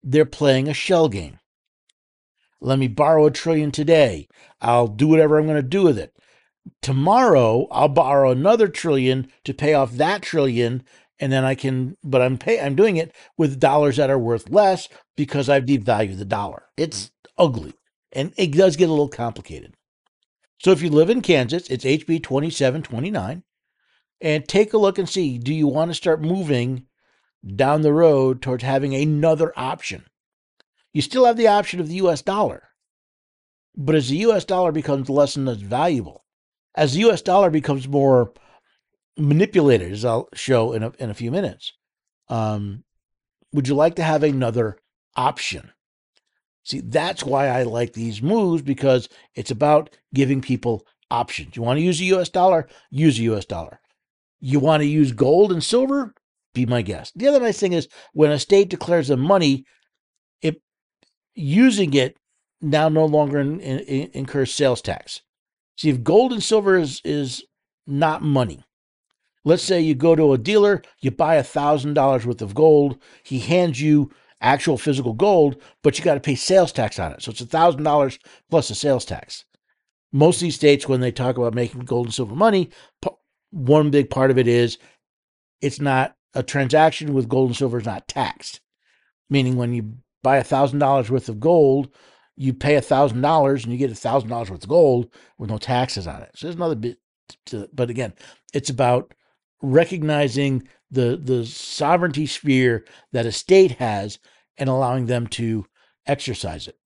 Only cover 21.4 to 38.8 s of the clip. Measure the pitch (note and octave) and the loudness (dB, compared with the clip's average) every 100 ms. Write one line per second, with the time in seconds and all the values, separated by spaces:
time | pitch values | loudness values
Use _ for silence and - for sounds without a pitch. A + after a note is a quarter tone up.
21.4 | B2 E3+ - B2+ C3 D3+ D#3 D#3+ - C3 | 2 -4 -6 -6 -2 -2 -2 -4 -2 -4
22.4 | D#3+ - C3+ D3+ - A#2 E3 G3+ G2 E3 | -4 -2 -2 -2 -8 -8 -6 -6 -6 -10
23.4 | _ _ _ _ _ _ _ _ D#3+ D3+ | _ _ _ _ _ _ _ _ -4 -4
24.4 | - F#3+ G#3 A3 G3+ F#3+ F3+ F#3+ D#3 A#2+ | 0 0 2 2 2 0 -4 -2 -4 -4
25.4 | A#2+ D#3+ D3 C#3 E3+ E3 F3+ D#3 D#3 F#3+ | -4 0 0 0 -4 -2 -2 -2 0 -4
26.4 | D#3+ C3 B2 C3 - _ _ _ _ _ | 0 -2 -2 -6 -12 _ _ _ _ _
27.4 | F#2+ G2 C3+ D3+ D#3 D3 E3 C#3 C3 B2+ | -12 -2 0 2 2 4 4 4 2 -2
28.4 | - B2+ B2+ C3+ C#3 C3+ D3+ D3 D#3+ D#3 | -6 -6 -2 -2 -2 -2 0 0 0 0
29.4 | D#3+ - B2+ D#3 - - _ _ _ _ | -2 -4 -8 -8 -12 -14 _ _ _ _
30.4 | _ _ _ _ _ D#3 - B3+ B3 A#3 | _ _ _ _ _ -6 -2 4 4 4
31.4 | A3+ G#3 G3+ F3+ D#3 F3+ F#3 - - G3 | 4 4 0 -6 -6 0 0 0 -4 -2
32.4 | E3 - _ _ _ _ _ _ _ _ | -2 -4 _ _ _ _ _ _ _ _
33.4 | _ _ _ - C#3 D#3 B2+ D3 A3+ G#3 | _ _ _ -8 0 0 0 0 2 0
34.4 | - F#3 F3+ D#3 D3 C#3 C3+ C#3 C#3 D3 | -2 -2 0 -2 -4 -4 -2 0 0 0
35.4 | C3 A2 G2+ A#2+ E3+ C#3 E2+ - _ _ | -6 -6 -6 -2 -2 -2 -6 -18 _ _
36.4 | _ _ _ - D3+ C#3+ A3+ F3 - F#3 | _ _ _ -2 -2 2 2 2 2 4
37.4 | F#3+ D#3 D3 C3+ C3 C#3+ C#3 B2+ A#2 _ | 4 2 -2 -6 -2 0 4 4 2 _
38.4 | _ _ _ _ | _ _ _ _